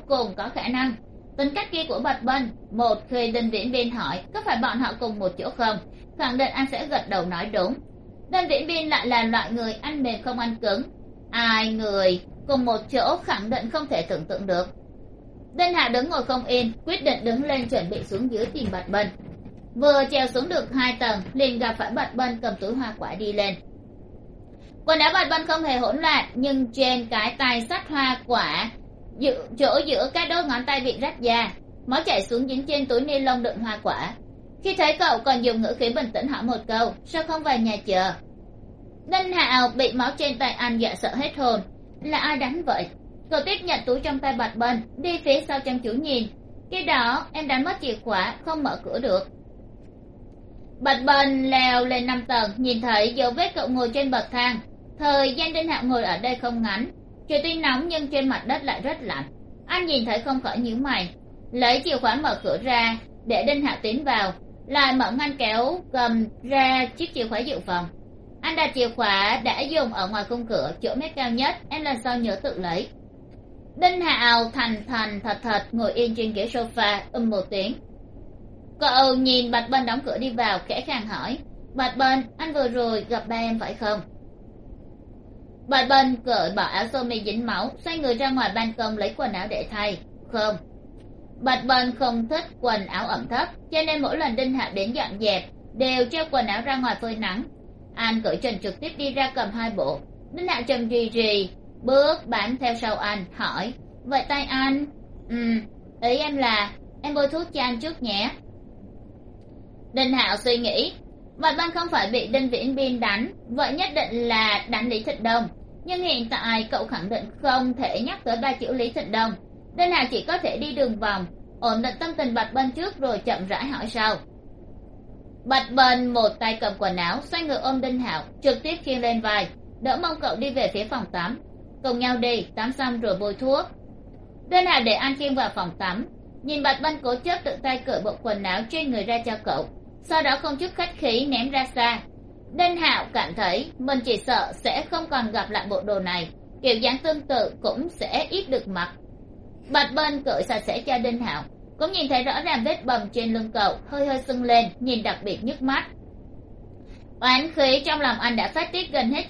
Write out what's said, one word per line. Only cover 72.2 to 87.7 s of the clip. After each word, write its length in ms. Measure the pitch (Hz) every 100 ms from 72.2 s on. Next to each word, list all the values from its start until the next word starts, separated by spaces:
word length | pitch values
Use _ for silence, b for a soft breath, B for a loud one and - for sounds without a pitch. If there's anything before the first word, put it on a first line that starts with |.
| 233 190
tự 240 | - -
lấy. 280 | 180 170 254 - - - - - - - - -
Đinh 260 | 359 359
Hạo 500 | 330 254 240 233 226
thành 300 | 262 233 220 214
thành 320 | 240 214 202
thật 140 | 220 202
thật 200 | 240 202 -
ngồi 220 | 226 220
yên 220 | - 240 226
trên 180 | 220
ghế 120 | 208 226
sofa, 540 | 247 226 - 208 202 -
ừm 180 | 240 226
một 120 | 208 185
tiếng. 240 | 202 196 - - - - - - - - - - -
Cậu 360 | 285 254 269 254
nhìn 360 | 262 254 240
Bạch 180 | 233 233
Bân 160 | 262 240
đóng 140 | 233 262
cửa 120 | -
đi 120 | 262
vào, 300 | 233 226 190 -
khẽ 140 | 262
khàng 260 | 254 262 214
hỏi, 300 | 175 156 277 - - -
"Bạch 240 | 254 254 247
Bân, 260 | 262 262 247 -
anh 160 | 320
vừa 140 | 294 254
rồi 380 | 247 233 220 -
gặp 180 | 233 220
ba 80 | 226
em 240 | 226 226
phải 140 | 202
không?" 280 | 214 214 208 - - - - - - - - - - - - - - - - -
Bạch 220 | 269 254
Bân 260 | 269 262 247
cởi 360 | 254 220 170 202
bỏ 80 |
áo 240 | 175 185 233
sơ 160 | 269
mi 180 | 247 233 202
dính 200 | 214 233
máu, 240 | 190 233